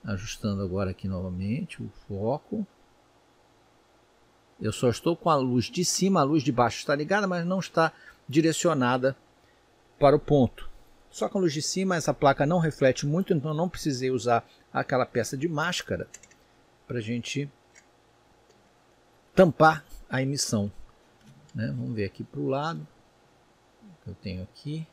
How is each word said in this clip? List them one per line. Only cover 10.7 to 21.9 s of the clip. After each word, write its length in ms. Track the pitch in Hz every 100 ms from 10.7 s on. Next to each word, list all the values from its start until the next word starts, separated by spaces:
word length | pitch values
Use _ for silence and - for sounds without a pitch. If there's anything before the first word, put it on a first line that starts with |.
| - - - _
Só 200 | - 214
com 80 | 208
a 40 |
luz 120 | 180
de 80 | 143
cima 340 | 147 - 190 175
essa 180 | -
placa 320 | 139 147 139 143
não 140 | 180
reflete 460 | 160 - 131 127 143
muito, 280 | 160 196
então 200 | 170 143
não 160 | 151 175
precisei 420 | - 160 127 131
usar 340 | 127 120 117 - - _ 131
aquela 240 | 131 127 123
peça 320 | 123 107 139
de 100 | 160
máscara 600 | 151 165 170 - 90 - - - - _ _ _ _ _
pra 120 | 120
gente 500 | 107 120 - 139 143 _ _ - _ _ _ _ _ _ _ _ _ _ _ _ _ _ _
tampar 520 | - 185 - 156 156 - - -
a 120 | 123
emissão, 500 | 135 143 - 110 101 - - _ _ _ - - -
né? 140 | - 120
Vamos 280 | 135 127